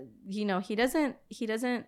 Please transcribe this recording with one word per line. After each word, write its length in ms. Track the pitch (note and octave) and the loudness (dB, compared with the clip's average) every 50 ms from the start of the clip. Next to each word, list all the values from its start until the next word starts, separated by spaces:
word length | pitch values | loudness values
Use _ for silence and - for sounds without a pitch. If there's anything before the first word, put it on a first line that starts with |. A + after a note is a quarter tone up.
| C3+ A#2+ G#2+ - - | -8 -16 -18 -18 -10
you 200 | G3 F#3+ G#3+ G#3+ | -6 -4 -2 0
know, 140 | G3+ F#3 F#3 | 2 2 0
he 140 | G3 - G#3+ | 0 0 2
doesn't, 400 | G#3 A#3+ C4 - D#4+ D4 C4 - - - - | 2 2 4 4 2 2 2 0 -6 -14 -18
he 160 | A3 - A#3+ | -8 -6 -2
doesn't, 400 | G#3+ A3 A3 B3+ B3 B3 B3 - | -2 -2 0 0 0 -2 -2 -4